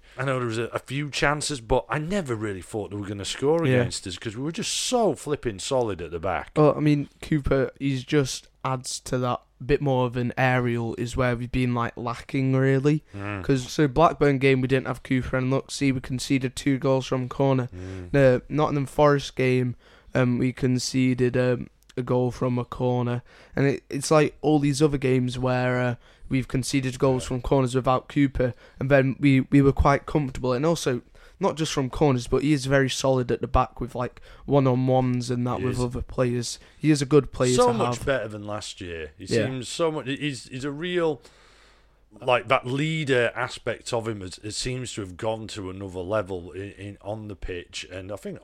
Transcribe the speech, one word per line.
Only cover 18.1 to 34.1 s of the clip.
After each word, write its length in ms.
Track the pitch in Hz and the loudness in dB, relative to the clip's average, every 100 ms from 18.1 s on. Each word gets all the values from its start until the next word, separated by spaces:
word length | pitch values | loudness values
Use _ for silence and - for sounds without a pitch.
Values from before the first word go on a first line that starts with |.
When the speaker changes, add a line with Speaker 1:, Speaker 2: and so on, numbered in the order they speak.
Speaker 2:
The 300 | 143 135 127 - | 6 6 6 0
Nottingham 380 | 139 143 143 131 | 0 2 0 -2
Forest 480 | - 147 143 - - | 4 6 6 0 0
game, 400 | 127 127 127 - - - - 127 | 2 2 0 -4 -14 -20 -4 2
um, 240 | 123 123 | 2 2
we 120 | 127 | 0
conceded, 840 | - 127 123 - 131 127 127 123 123 | 0 0 0 0 0 2 2 2 2
um, 320 | 127 127 - _ _ - | 0 -2 -6 _ _ -6
a 60 | |
goal 300 | 127 123 123 | 0 0 0
from 260 | - 131 123 | -2 -2 -2
a 80 | 117 | -4
corner, 560 | - 127 123 120 120 - - - - | -4 -2 0 -2 -4 -8 -20 -8 0
and 120 | 139 | 0
it, 160 | - - | 0 -4
it's 200 | 139 - | -6 2
like 260 | 156 139 - | 4 4 0
all 160 | 151 151 | 2 4
these 240 | 143 135 | 4 4
other 160 | 156 143 | 2 2
games 400 | 131 131 127 123 | 2 2 0 -2
where, 420 | 127 127 127 123 | -2 0 0 0
uh, 160 | 123 117 - _ - | 0 -4 -10 _ -4
we've 200 | 135 120 | -4 -2
conceded 500 | 131 - 143 131 127 | -4 0 -2 -2 0
goals 260 | 139 127 | 0 2
Speaker 1:
Yeah. 40 | - | -2
Speaker 2:
from 140 | 127 | -4
corners 340 | - 139 127 127 | 2 2 2 0
without 320 | 127 127 - | 0 0 0
Cooper, 460 | 147 139 - 127 - - - | 0 2 2 -2 -4 -12 -6
and 100 | 135 | 2
then 260 | 143 131 - | 4 4 2
we, 220 | 139 135 | 4 4
we 200 | - 139 | 6 6
were 100 | 139 | 6
quite 340 | 135 151 139 - | 6 4 2 0
comfortable, 460 | 160 131 - 127 | -2 -2 -4 -2
and 120 | 127 156 | 0 0
also 360 | 160 147 123 - - - - | 0 0 -4 -6 -20 -20 -4
not 160 | 120 147 | -2 -2
just 160 | 156 | -4
from 160 | 151 131 | -2 -2
corners, 380 | - 147 123 120 | 2 2 2 0
but 160 | 131 | 0
he 100 | 139 | 2
is 140 | 147 131 | 0 2
very 200 | 139 131 | 2 2
solid 440 | - 135 131 120 | 0 2 2 0
at 100 | 117 | -2
the 60 | 120 | 2
back 340 | 131 120 - | 2 2 -4
with, 140 | 120 117 | -8 -6
like, 260 | 123 | -6